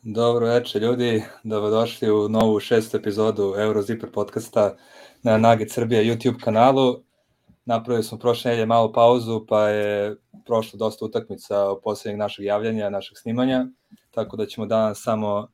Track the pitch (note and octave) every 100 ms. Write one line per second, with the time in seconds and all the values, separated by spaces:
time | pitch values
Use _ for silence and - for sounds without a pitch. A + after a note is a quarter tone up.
0 | A2+ G#2+ A#2+ A#2+ A#2 A#2+ A#2+ G#2 A2+ B2
1 | A#2+ A2 A2 - A2 G#2+ G#2+ A2 A#2 -
2 | A2 G#2+ G#2 A2 A2+ G#2+ - A#2 A2 G#2+
3 | G#2+ G#2 A2 G#2 G2 G2 G#2+ G#2+ G2+ A2
4 | - - G2+ - A2 A#2 G2+ - _ -
5 | - _ A#2 A2 A#2 A2+ G#2+ - A2+ A#2
6 | A2+ A#2 B2+ A#2 A#2+ A2 B2+ C3+ C3 B2
7 | _ _ _ _ _ _ - A2+ A2+ A#2+
8 | G#2+ A2+ A#2+ A#2 B2 A#2 A2 A#2 A2 A#2
9 | A#2 B2 A2+ A2 A2 G#2+ G#2+ G#2 G#2 G#2
10 | G#2 G#2 _ - - A2+ A2 G#2 A2 G#2
11 | G#2+ A2+ - F#2+ - G2+ G2 G2 A2 G2+
12 | A2 G#2 G#2 - G2+ G#2 A2+ A2 G#2 G2+
13 | - - A#2 A#2 B2+ C3 B2+ _ _ -
14 | _ - G#2 A2 G#2 - G#2+ A2 A2 G2+
15 | - A2 G#2+ G2+ G#2+